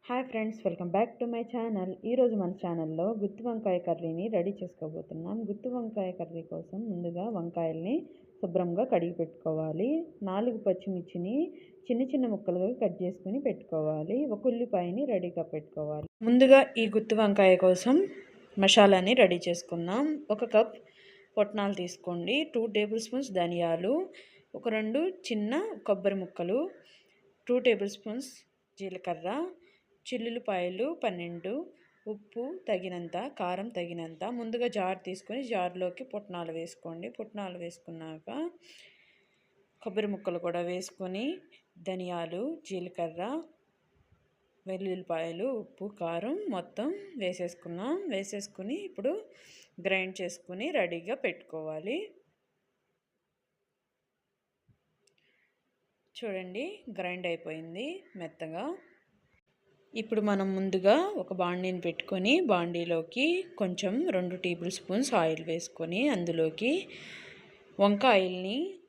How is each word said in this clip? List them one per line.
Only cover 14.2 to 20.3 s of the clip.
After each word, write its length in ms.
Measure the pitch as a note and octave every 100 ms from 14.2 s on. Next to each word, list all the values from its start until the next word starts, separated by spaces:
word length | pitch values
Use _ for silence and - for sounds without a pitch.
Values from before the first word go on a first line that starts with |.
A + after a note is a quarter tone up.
| D4
ఒక 100 | G#3 B3+
ఉల్లిపాయని 540 | A#3 A#3+ F#3+ F3 G3+ C#4
రెడీగా 320 | G3+ F3 E3+ D#3+
పెట్టుకోవాలి. 540 | D#3 D3+ - D3+ D3+ D3+ _ A3
ముందుగా 320 | B3 C4 C4+ C4+ A3+
ఈ 40 | A3+ G#3+
గుత్తి 220 | A3 A3
వంకాయ 320 | G#3+ G3+ F#3+ F3+ F#3
కోసం 300 | F3+ A#3 D4 G4 - - - - -
మసాలాని 580 | G3 - G3+ F#3 F#3 B3+
రెడీ 180 | F#3+ F3 F3+
చేసుకుందాం. 560 | F3 - E3+ E3+ A3 D4+ D4+ -